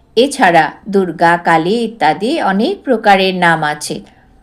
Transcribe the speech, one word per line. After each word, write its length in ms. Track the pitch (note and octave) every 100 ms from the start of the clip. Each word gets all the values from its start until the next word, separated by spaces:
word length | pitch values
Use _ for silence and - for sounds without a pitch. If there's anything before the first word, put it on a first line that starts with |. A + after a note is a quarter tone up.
| _ -
এছাড়া 560 | C#4 C#4+ G3 E3+ D3+ - -
দুর্গা, 480 | G3 F#3 D#3+ E3+ F3
কালী 360 | F3 E3 D#3+
ইত্যাদি 680 | A#3 A3+ - D3+ D3+ G#3+ D#4+
অনেক 420 | G3+ G3 C4+ G4
প্রকারের 520 | D4 A3 G#3+ F#3+ F#3+ F#3
নাম 280 | E3+ D#3+
আছে। 380 | D3+ D3+ - D3 - _ _ _